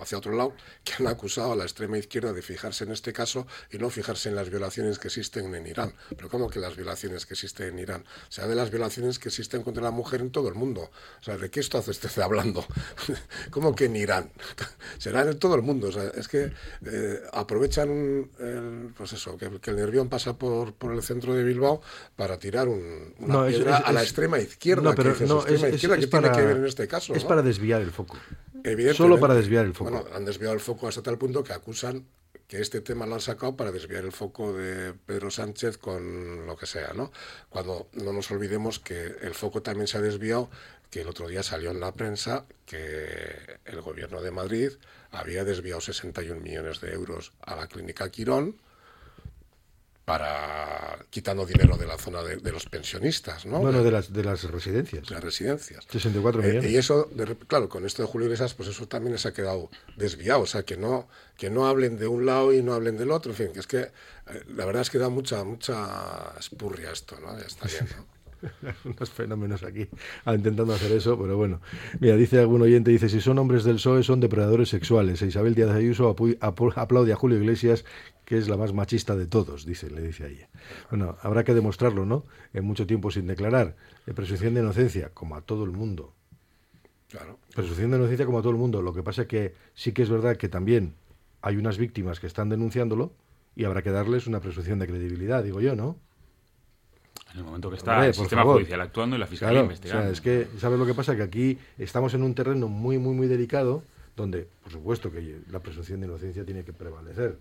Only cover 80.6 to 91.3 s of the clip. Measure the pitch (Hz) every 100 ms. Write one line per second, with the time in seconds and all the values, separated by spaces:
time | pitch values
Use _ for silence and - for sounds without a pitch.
80.6 | - - - 107 90 - 101 110 117 117
81.6 | 107 92 123 98 98 135 - - - 98
82.6 | 98 104 95 110 101 101 90 90 104 127
83.6 | 92 - - - - - 95 95 113 120
84.6 | 110 98 123 95 76 - 80 76 - 107
85.6 | 98 92 110 87 - _ _ - _ _
86.6 | _ _ _ _ _ - 78 - _ -
87.6 | 90 85 113 127 120 123 127 117 117 117
88.6 | 123 104 90 87 92 101 117 110 98 -
89.6 | _ - 120 110 110 113 120 113 98 90
90.6 | 98 117 87 - _ - _